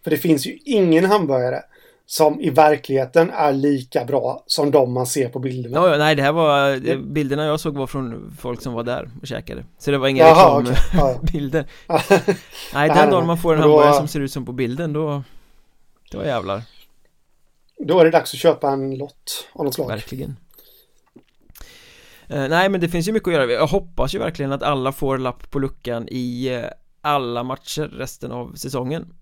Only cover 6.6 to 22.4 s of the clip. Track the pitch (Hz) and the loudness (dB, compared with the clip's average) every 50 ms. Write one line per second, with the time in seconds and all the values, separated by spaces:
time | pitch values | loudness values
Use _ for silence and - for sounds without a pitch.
6.6 | 139 139 139 131 131 - - 135 139 139 143 151 147 135 139 143 151 156 151 151 | 2 2 0 -2 -2 -4 -4 -4 -6 -6 -4 -4 -2 -2 -2 -4 -2 -2 -4 -4
7.6 | - 165 143 143 135 131 - 139 131 120 113 113 104 104 - - - 123 123 117 | -4 -6 -6 -6 -8 -6 -6 -8 -8 -8 -10 -12 -14 -16 -18 -12 -10 -10 -10 -8
8.6 | - 127 120 113 117 120 123 135 - - - 135 - 131 123 113 - - - - | -8 -8 -8 -6 -6 -6 -6 -8 -8 -12 -16 -18 -14 -12 -12 -12 -10 -12 -14 -14
9.6 | 123 - _ _ - 143 143 139 131 135 135 135 160 160 160 170 190 165 139 143 | -16 -18 _ _ -4 -2 -2 0 0 0 4 8 8 10 10 10 8 8 8 4
10.6 | 127 123 127 - - - - 175 147 135 127 127 151 160 - 156 143 135 143 160 | 0 2 4 4 6 6 6 4 4 4 2 0 -2 -2 -2 -2 -4 -2 -4 -4
11.6 | 139 - - - - - 170 151 - - 196 185 - - 185 - - - - - | -4 -6 -14 -20 -6 -2 -2 -2 2 4 2 4 4 0 -4 -4 -6 -20 -20 -18
12.6 | - - - 139 147 151 151 147 151 147 165 180 165 170 170 165 - 175 160 151 | -16 -6 -2 0 2 4 6 6 6 6 4 2 2 0 -2 -2 0 0 2 4
13.6 | 156 151 151 151 147 147 147 143 139 151 - 151 139 131 - 143 123 - 127 127 | 6 6 6 8 6 6 6 4 2 -2 -4 -6 -6 -6 -6 -10 -10 -8 -6 -4
14.6 | 131 117 123 139 170 160 147 151 160 151 143 143 131 - - - _ _ _ _ | -4 -4 -4 -6 -6 -6 -4 -4 -4 -4 -6 -8 -10 -12 -20 -20 _ _ _ _
15.6 | _ _ _ _ _ _ _ _ _ _ - 202 - 156 131 117 90 95 98 104 | _ _ _ _ _ _ _ _ _ _ -12 -8 -6 -4 -4 -4 -4 -6 -6 -8
16.6 | 117 - _ - - _ _ _ _ _ _ _ _ _ _ _ _ _ _ _ | -8 -14 _ -20 -20 _ _ _ _ _ _ _ _ _ _ _ _ _ _ _
17.6 | _ _ _ _ 294 156 175 185 160 165 165 160 - - - 131 - 170 139 - | _ _ _ _ -4 0 4 6 6 6 4 2 0 0 -10 0 2 2 2 2
18.6 | - 143 139 135 135 135 135 131 143 147 _ _ _ - - - - - _ - | 0 -2 -2 -2 -4 -6 -8 -8 -10 -14 _ _ _ -12 -12 -12 -12 -16 _ -6
19.6 | 160 139 123 - 143 123 110 107 107 - - 131 139 147 135 - - _ _ _ | -6 -6 -4 -6 -6 -6 -6 -8 -10 -12 -12 -12 -12 -12 -14 -16 -20 _ _ _
20.6 | _ _ _ _ _ _ _ _ _ _ _ - _ _ _ _ _ _ - - | _ _ _ _ _ _ _ _ _ _ _ -20 _ _ _ _ _ _ -20 -20
21.6 | - - - - - - - - _ - - - _ - 143 143 | -20 -20 -20 -20 -20 -20 -20 -20 _ -20 -20 -20 _ -8 -6 -6